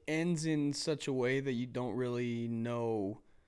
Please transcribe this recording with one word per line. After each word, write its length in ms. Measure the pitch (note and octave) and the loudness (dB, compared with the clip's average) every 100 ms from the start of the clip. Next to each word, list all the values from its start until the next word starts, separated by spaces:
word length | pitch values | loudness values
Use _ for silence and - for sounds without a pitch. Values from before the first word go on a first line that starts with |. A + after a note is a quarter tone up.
| - | -4
ends 400 | D#3 E3+ E3+ D#3+ | 0 2 0 2
in 280 | D3+ C#3+ | 2 2
such 340 | C#3+ - D3 - | 0 -2 -2 0
a 60 | |
way 260 | C3 B2 C3+ | 2 2 2
that 140 | C#3 | 0
you 120 | A#2+ B2 | -2 -2
don't 300 | B2 B2 A2+ | -2 -2 0
really 540 | B2 A#2+ B2 A#2 A#2 | 0 0 0 0 -2
know 720 | A#2 A#2 A#2+ A#2 A2+ G2 A2 - - | -2 -2 0 0 0 0 -4 -12 -20